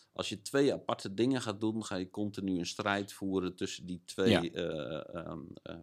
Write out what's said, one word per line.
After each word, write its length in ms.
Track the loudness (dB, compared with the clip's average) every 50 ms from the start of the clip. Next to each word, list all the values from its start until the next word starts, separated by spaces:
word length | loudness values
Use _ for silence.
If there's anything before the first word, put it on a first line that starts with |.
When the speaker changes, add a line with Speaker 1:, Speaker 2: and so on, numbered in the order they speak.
| -20 _ _
Speaker 1:
Als 160 | -4 -4 -4
je 120 | -4 -8
twee 320 | -4 0 4 4 6 6 4
aparte 400 | 2 0 -2 -2 -2 -4 -4 0
dingen 280 | 2 4 4 4 2
gaat 180 | 0 -2 -2 0
doen, 240 | 0 0 0 0 -2
ga 100 | -4 -2
je 140 | -4 -4 -4
continu 480 | -4 -4 -4 -4 -2 -2 0 0 2 0
een 60 | 0
strijd 480 | -2 -2 0 2 2 2 2 0 -4 -6
voeren 420 | -6 -2 0 2 2 2 0 -2
tussen 300 | -4 -4 -4 -6 -6 -8
die 160 | -8 -10 -10 _
twee, 240 | -6 0 4 6 6
Speaker 2:
Ja. 120 | 6 6 4
Speaker 1:
eh, 720 | 2 -2 -2 -4 -2 -2 -4 -4 -4 -6 -6 -8 -8 -8
ehm, 240 | -8 -8 -8 -8 -10 -10 -12 -16 -16 -14
eh, 120 | -12 -12 -12